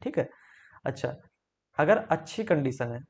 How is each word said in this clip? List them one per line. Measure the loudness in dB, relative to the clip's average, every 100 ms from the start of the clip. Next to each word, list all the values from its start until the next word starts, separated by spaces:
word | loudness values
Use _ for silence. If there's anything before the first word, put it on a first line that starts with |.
ठीक | -4 -2
है। | -4 -8 -20 -20 -20 -8 -6
अच्छा, | -4 -6 -8 _ _ _ _ _ 0
अगर | 4 4
अच्छी | 4 -2 -2 -6
condition | 2 2 2 -2 -4
है | -6